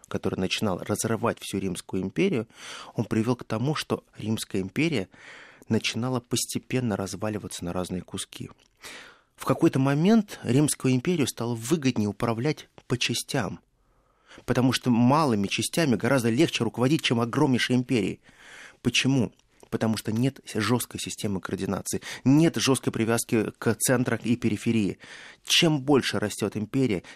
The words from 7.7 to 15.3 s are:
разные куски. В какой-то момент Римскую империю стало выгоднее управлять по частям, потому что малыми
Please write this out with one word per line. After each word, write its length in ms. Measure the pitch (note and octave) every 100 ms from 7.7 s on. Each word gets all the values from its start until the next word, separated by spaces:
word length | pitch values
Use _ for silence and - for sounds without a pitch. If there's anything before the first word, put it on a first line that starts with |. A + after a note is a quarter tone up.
разные 300 | F#2 F2 F2+
куски. 480 | - F#2+ - - - - _ _ - - - - _ _
В 80 |
какой-то 340 | - C3 E3+ C3
момент 600 | C3+ C#3+ F3+ A3+ G3+ -
Римскую 520 | - C3 D3+ - C3
империю 320 | B2+ F3+ F3 A#2+
стало 280 | - A#2
выгоднее 540 | A2+ A2+ E3 C3+ A#2 G#2
управлять 600 | - A#2 A2+ C#3+ D3 - - -
по 100 | C3
частям, 640 | - A#2 - C#3 F#2 E2+ _ _ _ _ _ _ _ -
потому 280 | - B2+ B2+
что 180 | A2+ C3
малыми 560 | A#2 A#2+ D3 D3